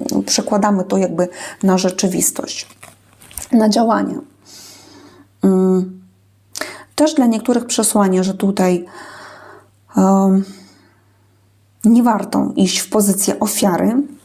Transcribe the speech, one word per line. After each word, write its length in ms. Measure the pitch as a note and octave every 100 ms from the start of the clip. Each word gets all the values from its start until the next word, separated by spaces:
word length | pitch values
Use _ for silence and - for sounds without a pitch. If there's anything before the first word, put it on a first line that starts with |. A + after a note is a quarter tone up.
| - - G3+
przekładamy 580 | - G#3 G#3 G#3 G3
to 140 | F#3 G3
jakby 300 | F3+ E3+ F3+ - - -
na 140 | F#3+ F#3
rzeczywistość, 920 | F#3 F#3 G3 F3+ - - - - - - - - _ _ - - -
na 180 | A#3 G#3+
działania. 500 | A3 A#3 G#3 - - - _ - - - - - - - - _ _
Mm. 580 | G3 F#3 F#3 F#3 F#3 - - _ _ _ _ - - - - -
Też 180 | D#4
dla 120 | D#4 A#3+
niektórych 400 | A3 A3+ A#3+ A#3+
przesłanie, 580 | - G#3+ G#3+ G3 F#3
że 100 | F#3
tutaj, 520 | F#3+ G3 G3 F#3 F3+ F3 - - - - - - - _ _ _ -
em, 460 | F#3+ G3 F#3+ F#3+ F#3+ - - _ _ _ _ _ _ _ _ _ _ _ G#3+
nie 180 | A#3
warto 480 | A#3+ G#3+ - - G3+ -
iść 240 | F#3+ -
w 100 | -
pozycję 500 | G#3+ G3+ F#3 - F#3+
ofiary, 640 | G#3 - G3+ E3+ F#3 A#3+ C#4+ -